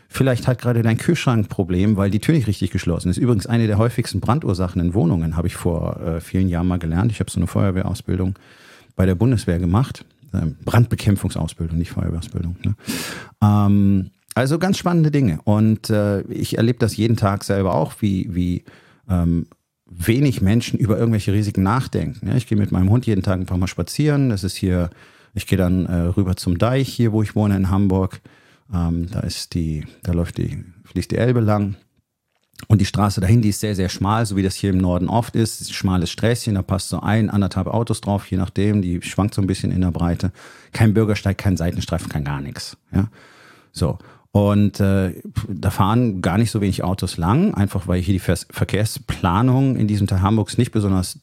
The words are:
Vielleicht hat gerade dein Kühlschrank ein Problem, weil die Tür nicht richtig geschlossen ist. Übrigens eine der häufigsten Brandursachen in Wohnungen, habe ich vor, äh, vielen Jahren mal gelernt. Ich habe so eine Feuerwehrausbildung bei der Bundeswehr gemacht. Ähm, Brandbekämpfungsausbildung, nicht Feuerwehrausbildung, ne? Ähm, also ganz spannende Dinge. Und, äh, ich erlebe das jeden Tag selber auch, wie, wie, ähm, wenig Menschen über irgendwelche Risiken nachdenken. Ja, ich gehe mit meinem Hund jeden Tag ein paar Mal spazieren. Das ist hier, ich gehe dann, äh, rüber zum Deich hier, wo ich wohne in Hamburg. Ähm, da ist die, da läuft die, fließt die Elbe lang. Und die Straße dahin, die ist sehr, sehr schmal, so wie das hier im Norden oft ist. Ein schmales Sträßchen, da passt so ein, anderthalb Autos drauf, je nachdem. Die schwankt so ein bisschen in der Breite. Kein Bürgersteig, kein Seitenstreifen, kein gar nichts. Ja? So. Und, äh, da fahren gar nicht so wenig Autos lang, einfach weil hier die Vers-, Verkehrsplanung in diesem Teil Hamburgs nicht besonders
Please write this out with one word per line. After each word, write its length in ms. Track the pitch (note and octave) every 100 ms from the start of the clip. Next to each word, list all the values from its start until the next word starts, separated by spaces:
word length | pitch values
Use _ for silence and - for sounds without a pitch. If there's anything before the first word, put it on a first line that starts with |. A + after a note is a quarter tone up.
| _
Vielleicht 380 | - C3+ A#2+ -
hat 120 | B2
gerade 220 | A#2+ A#2
dein 160 | A2+ -
Kühlschrank 480 | - E3+ - A2+ G2+
ein 20 |
Problem, 480 | - F2 F2+ G2+ G2
weil 140 | G2+
die 100 | G#2
Tür 140 | -
nicht 120 | D#3+ G#2+
richtig 240 | - G2
geschlossen 400 | F#2+ - E2 F2+
ist. 60 | -
Übrigens 300 | A#2+ A2+ -
eine 200 | A#2 A2+
der 120 | G2+
häufigsten 420 | A#2 A#2 - F#2
Brandursachen 640 | - C#3 A#2+ F2+ F2+ F2+
in 100 | F2
Wohnungen, 440 | F#2 E2+ E2+ D#2+ D#2+
habe 100 | E2+
ich 80 |
vor, 440 | - F2+ E2 E2 D#2+
äh, 200 | E2 E2
vielen 280 | - F#2 F#2+
Jahren 200 | E2+ F2+
mal 100 | F2+
gelernt. 320 | E2+ E2 A2+
Ich 100 | G#2+
habe 100 | -
so 80 | -
eine 80 | F2
Feuerwehrausbildung 920 | - G2 F#2 F#2 F#2 - F#2 F#2 G2 - - - - _ -
bei 100 | F#2
der 80 |
Bundeswehr 440 | F2 A#2+ A2 - E2+
gemacht. 460 | F2 G#2 C#3 - - _ -
Ähm, 220 | - D#2+ -
Brandbekämpfungsausbildung, 1120 | - A2 A#2+ - G#2 G2 F2+ F2+ E2 - E2 E2
nicht 140 | F2
Feuerwehrausbildung, 640 | - F2 E2+ - - E2+ F2+
ne? 100 | G2 G#2 - E2+ - - - -
Ähm, 680 | G#2 G#2 G2+ G2+ G2 G2 F#2+ - - -
also 220 | C3 E3
ganz 180 | F#3 G3
spannende 320 | F3+ F3 D3+
Dinge. 300 | D3 A#2+ D2+
Und, 480 | - G#2+ A2 G#2+ -
äh, 300 | G#2+ G#2 G2 -
ich 300 | - - -
erlebe 200 | A2+ A#2+
das 180 | A2 -
jeden 200 | A2+ A2
Tag 260 | G2+ G2
selber 320 | - G2 F#2+
auch, 200 | - - -
wie, 340 | G#2 F#2+ -
wie, 300 | F2 F2+ - - - _ _ -
ähm, 380 | F2+ E2+ E2+ E2 _ _ _ -
wenig 500 | F2 F2 B2 C#3+ -
Menschen 360 | F#2+ A#2 - A#2
über 180 | G2+ A2
irgendwelche 360 | A#2 A2 G2+
Risiken 320 | G2 G#2 F#2+
nachdenken. 640 | F#2+ B2 - - D#2+ - G2
Ja, 80 | B2
ich 100 | -
gehe 100 | G#2
mit 140 | G#2
meinem 180 | F#2 F#2+
Hund 160 | B2
jeden 200 | A#2 G2
Tag 160 | G2+ F#2
ein 60 | F2+
paar 120 | F2+
Mal 80 | F#2
spazieren. 600 | - E2+ - D3+ C#3+ C3+
Das 160 | G2
ist 100 | F#2
hier, 360 | - F#2+ F2+ F2 - - _ _
ich 140 | G2+ -
gehe 100 | F#2+
dann, 280 | F2+ F#2 E2
äh, 60 |
rüber 440 | F2 E2+ F#2+ F#2 F#2
zum 200 | F#2+ F2
Deich 320 | A2+ C3 B2+
hier, 220 | - A2+
wo 100 | A2
ich 140 | G#2
wohne 220 | G#2+ G#2 G2
in 120 | F#2+
Hamburg. 520 | G2 G2+ F#2+ F#2 - - _ _ _ -
Ähm, 380 | F2+ E2+ E2+ E2+
da 80 | -
ist 340 | - - -
die, 300 | F2 D#2+ D2+ - -
da 80 | -
läuft 260 | E2+ E2+ -
die, 260 | D#2+ - - -
fließt 260 | - F2+ -
die 60 | -
Elbe 240 | A#2 A#2+
lang. 340 | G#2+ G#2 G2 G2 _ _ _ _ _ _ _ - -
Und 120 | G2+
die 40 |
Straße 360 | G2 - G#2 -
dahin, 220 | F#2 A#2
die 60 | G#2
ist 100 | F#2+
sehr, 160 | G#2+
sehr 140 | F#2+ F#2
schmal, 360 | - G2 A2
so 120 | G#2+ G2
wie 80 |
das 100 | F#2+
hier 160 | - G2
im 80 | F#2
Norden 300 | F2+ F2 F#2
oft 260 | A#2 -
ist. 280 | - A2 -
Ein 100 | E2
schmales 380 | - G2+ F#2 E2
Sträßchen, 440 | - A2+ A#2 -
da 80 | F#2+
passt 280 | - F#2+ -
so 100 | F2
ein, 280 | - A2 G#2
anderthalb 380 | G2+ F#2+ G2 F#2
Autos 340 | A2 A#2 A2
drauf, 280 | G2 G2+ -
je 60 | F#2
nachdem. 460 | F#2 - G#2 G#2
Die 200 | F2+ F2
schwankt 320 | - - G2+
so 80 | -
ein 60 | F#2+
bisschen 240 | F#2+ F#2+
in 80 | F2+
der 100 | F2+
Breite. 400 | D#2+ E2+ E2+ F#2 - - - -
Kein 240 | - A2+
Bürgersteig, 440 | G2+ G#2+ G#2 G2 F#2
kein 180 | F#2+ E2
Seitenstreifen, 520 | E2+ F2 - E2 -
kein 140 | D2+
gar 180 | C#2+ C#2+
nichts. 360 | C#2+ - - - _
Ja? 140 | F#2 G#2+ - - - - - _
So. 260 | - D2+ - - - _
Und, 480 | G#2 G2+ G2+ G2+ -
äh, 440 | G2 G2 F#2+ - - - -
da 220 | F#2 F#2+
fahren 500 | - G2 A#2 B2 F#2+
gar 160 | E2+ F#2+
nicht 140 | A2+
so 100 | A2
wenig 240 | G2+ F2+
Autos 320 | F2+ F#2 F#2 -
lang, 380 | E2+ C3+ G3+
einfach 340 | - G2+ G2 F2+
weil 140 | F2+
hier 100 | E2+
die 80 | F#2+
Vers-, 260 | - E2+ -
Verkehrsplanung 1300 | - - F#2+ A2 - - - F#2 F#2 B2+ B2+ C3+ B2
in 120 | G#2+
diesem 180 | G#2 G2
Teil 140 | F#2
Hamburgs 380 | G2 A2 G2+ -
nicht 120 | B2+
besonders 480 | A2 G2+ F#2+ F2+ -